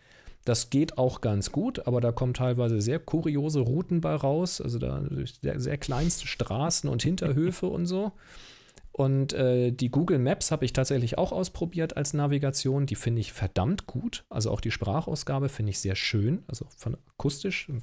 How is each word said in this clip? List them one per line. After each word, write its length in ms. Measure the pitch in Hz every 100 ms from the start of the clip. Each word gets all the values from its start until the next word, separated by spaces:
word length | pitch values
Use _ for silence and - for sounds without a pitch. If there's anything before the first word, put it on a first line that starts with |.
| - - - -
Das 260 | - 117 -
geht 280 | 139 160 -
auch 240 | 127 -
ganz 320 | 113 101 -
gut, 340 | 143 240 - -
aber 140 | 123
da 100 | 120
kommen 220 | 117 123
teilweise 480 | 123 127 123 117 110
sehr 180 | 110 160
kuriose 640 | - 175 165 143 151 151
Routen 400 | 120 147 - 170
bei 120 | 165
raus, 460 | 151 139 151 180 -
also 180 | - 120
da 300 | 127 139 139 139 127 -
sehr, 160 | 139 -
sehr 200 | 123 147
kleinste 500 | - 131 170 - -
Straßen 640 | - - 110 160 - 143
und 120 | 120
Hinterhöfe 680 | 147 185 151 139 170 175 180
und 180 | - 175
so. 260 | 185 208 - - - - - - - -
Und, 400 | - 135 135 139
äh, 400 | - 127 123 123
die 180 | 123 123
Google 300 | 139 175 147
Maps 320 | 123 196 -
hab 100 | 156
ich 120 | 127
tatsächlich 440 | - 131 135 120 -
auch 140 | 180
ausprobiert 640 | - 180 - 170 170 160 -
als 180 | 147
Navigation. 720 | 147 143 143 139 - 135 139 139
Die 100 | -
finde 260 | 120 117
ich 100 | 101
verdammt 560 | - 107 - 113 202 -
gut. 380 | - 233 - -
Also 220 | - -
auch 80 | -
die 100 | 113
Sprachausgabe 800 | - 107 143 170 156 - 135 139
finde 220 | - 107
ich 100 | -
sehr 160 | 98 95
schön. 480 | - 110 107 190 -
Also 180 | - - -
von 220 | 113 - _
akustisch, 600 | - 139 - 196 - - 120